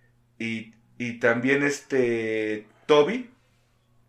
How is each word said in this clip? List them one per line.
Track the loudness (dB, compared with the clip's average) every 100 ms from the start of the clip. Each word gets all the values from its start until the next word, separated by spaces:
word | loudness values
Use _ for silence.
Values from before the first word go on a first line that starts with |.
| _ _ _ -10
y, | -6 -6 -10 _ _ -10
y | -8 -2
también, | 0 0 0 0
este, | 0 -4 -4 0 0 0 -2 -4 -4 -6 -10 _ 4
Toby | 4 4 0 -8 _ _ _ _ _ _ _